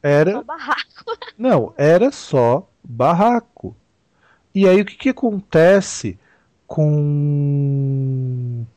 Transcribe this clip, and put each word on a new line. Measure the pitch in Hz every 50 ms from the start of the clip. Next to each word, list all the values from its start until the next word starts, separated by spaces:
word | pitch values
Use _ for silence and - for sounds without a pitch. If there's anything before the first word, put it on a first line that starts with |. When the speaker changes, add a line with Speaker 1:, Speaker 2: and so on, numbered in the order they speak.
Speaker 1:
Era | - 143 143 147 156 180
Speaker 2:
Só | 202 262
barraco. | - - 311 330 - 339 - - - _ _ - - - 480
<laughs> | - - - _ _
Speaker 1:
Não, | 220 262 214 139 110 - -
era | - 143 151 165 196 226 277
só | 277 - - - - 131 120 117 123 147 190 _ _ _
barraco. | _ - 120 113 123 151 170 170 208 233 240 233 226 _ _ _ - - - _ _ _ _ _ _ _ _ _ _ _ _ _ _ _ _
E | 190 196
aí | 190 185 196
o | 208
que | 202 -
que | _ - 262
acontece | 262 - - 233 208 196 - _ - 165 160 180 196 196 190 - - - - 107 92 - _ _ _ _ _ _ _ _ _
com | _ - 156 151 151 151 151 147 147 147 147 147 147 147 143 143 143 143 143 143 143 139 139 139 135 135 135 135 131 131 131 131 127 127 123 123 123 120 120 117 - _